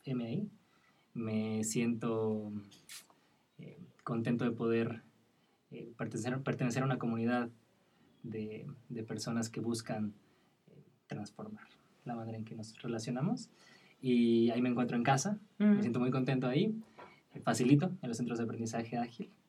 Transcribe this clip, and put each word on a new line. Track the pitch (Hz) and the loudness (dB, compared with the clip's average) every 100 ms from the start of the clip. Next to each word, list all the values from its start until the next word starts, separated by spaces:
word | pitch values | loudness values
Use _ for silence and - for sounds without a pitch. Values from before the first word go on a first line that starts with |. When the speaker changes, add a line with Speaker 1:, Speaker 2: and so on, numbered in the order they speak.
Speaker 1:
heme | 139 123 113 | -6 -4 -2
ahí, | 160 208 - _ _ _ _ _ | -4 -4 -10 _ _ _ _ _
me | 240 226 220 220 220 | -6 -2 0 0 -2
siento, | - 117 117 - 117 113 110 107 104 104 101 - - - - _ _ _ _ - | 0 0 0 0 0 0 0 0 -4 -8 -10 -20 -20 -20 -20 _ _ _ _ -20
eh, | - - - _ | -18 -18 -20 _
contento | - 117 117 117 | -4 -2 0 0
de | 120 | 0
poder, | 117 117 117 113 113 - _ _ _ _ _ _ | 0 2 2 0 -4 -12 _ _ _ _ _ _
eh, | 120 117 - | -16 -14 -8
pertenecer, | 110 110 113 135 | -6 -4 -4 -4
pertenecer | - 113 123 123 | -4 -2 0 0
a | 135 | 0
una | 127 | 0
comunidad | 117 113 117 123 120 - _ _ _ _ _ _ | -2 0 0 0 -2 -8 _ _ _ _ _ _
de, | 110 107 107 107 - - - | -10 -8 -8 -8 -12 -14 -12
de | 117 | -10
personas | 110 107 123 117 113 | -8 -8 -4 -4 -4
que | - | -4
buscan, | 113 113 - 107 104 - _ _ _ _ _ | -4 -4 -4 -4 -4 -6 _ _ _ _ _
eh, | - - _ - | -20 -20 _ -12
transformar | - 104 - 107 107 - - _ _ | -10 -10 -12 -14 -14 -18 -20 _ _
la | - 117 | -10 -8
manera | 113 113 | -8 -8
en | |
que | 110 | -10
nos | 113 110 - | -10 -12 -10
relacionamos. | 120 113 120 123 175 254 - _ - - - - | -6 -4 -2 0 0 0 -6 _ -20 -20 -20 -6
Y | 127 120 117 117 117 | 4 6 8 6 6
ahí | 120 | 4
me | 127 | 2
encuentro | 120 120 120 | 2 2 2
en | |
casa, | 120 135 202 208 - - | 4 4 2 -2 -6 2
me | 208 | 6
Speaker 2:
Ujú. | 202 | 6
Speaker 1:
siento | 123 117 | 4 2
muy | 127 | 2
contento | 131 127 131 127 | 2 2 2 2
ahí, | 143 220 - - - - - _ | 4 2 0 -8 -20 -20 -20 _
eh, | - | -6
facilito | - 113 127 147 185 - | -2 2 6 6 6 -2
en | 127 | -6
los | 117 | -4
centros | 120 117 | -2 -2
de | |
aprendizaje | 110 113 113 117 113 120 | -2 -2 -4 -4 -4 -4
ágil | 117 - - - | -4 -6 -12 -14